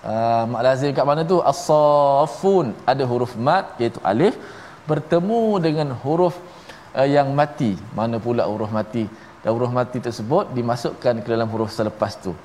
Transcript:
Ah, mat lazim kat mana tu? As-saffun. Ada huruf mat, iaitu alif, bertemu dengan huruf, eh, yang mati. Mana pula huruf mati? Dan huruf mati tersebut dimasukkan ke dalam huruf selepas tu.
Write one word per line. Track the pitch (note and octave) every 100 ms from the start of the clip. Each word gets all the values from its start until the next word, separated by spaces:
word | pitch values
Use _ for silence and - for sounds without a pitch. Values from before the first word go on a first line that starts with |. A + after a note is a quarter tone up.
| A2
Ah, | A2 A#2 A#2 A#2
mat | A#2 B2+
lazim | C3 C#3+ C#3
kat | C#3
mana | D3 E3
tu? | F3+ -
As-saffun. | C#3+ - D3+ D3 D3 C#3+ C#3 D3+ - F#3+ F#3+ B2+ - -
Ada | C3 B2+
huruf | A#2+ A#2+ G#2 B2+
mat, | F#3 - -
iaitu | A#2 - -
alif, | G#2+ F#3 - - - - - -
bertemu | D#3 - F3 F#3 A#3 A3 G3+ E3
dengan | D3+ D3 A#2+
huruf, | C3+ D#3+ F3+ E3+ - - - - - C3
eh, | C#3
yang | C#3+ C#3 C#3
mati. | D3 - A2+ F#2 - -
Mana | A#2 A#2 A#2
pula | A#2+ F2
huruf | G#2 G#2+ G#2+
mati? | G#2+ A#2 A2 - - -
Dan | - A2+
huruf | B2 B2
mati | B2 B2 A#2+
tersebut | A2+ A2 E3 G3+ B2
dimasukkan | A#2+ B2 - - B2+ A#2
ke | A2
dalam | A2+ A2+
huruf | A2 A2 -
selepas | G#2+ - G#2 -
tu. | F#2+ E2